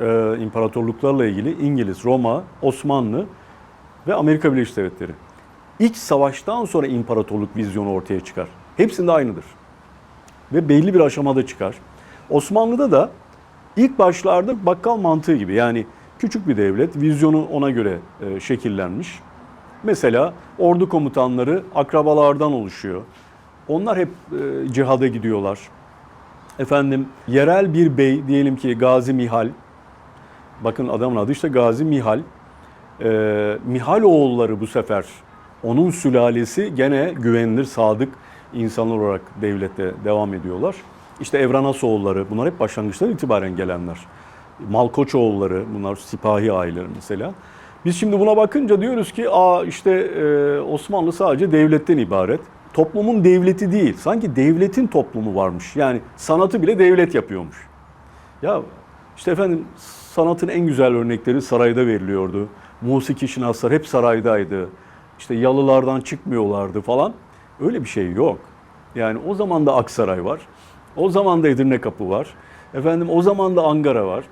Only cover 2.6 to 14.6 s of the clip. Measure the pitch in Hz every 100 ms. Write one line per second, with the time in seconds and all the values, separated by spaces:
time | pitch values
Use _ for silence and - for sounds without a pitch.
2.6 | 139 127 143 139 117 120 202 - - -
3.6 | - - - - 147 - 151 156 156 131
4.6 | 117 - 92 - 90 78 - - - -
5.6 | - - 226 226 - 143 139 135 - 233
6.6 | 208 170 139 123 113 113 104 104 104 107
7.6 | 107 98 101 95 87 95 - - 85 -
8.6 | - - 226 226 175 160 127 87 - -
9.6 | - - - - - - - - - 151
10.6 | 156 143 175 185 147 139 139 135 131 -
11.6 | 95 - - - - - - - - 208
12.6 | 226 240 285 143 202 - - - - -
13.6 | - - 262 269 185 180 196 180 196 247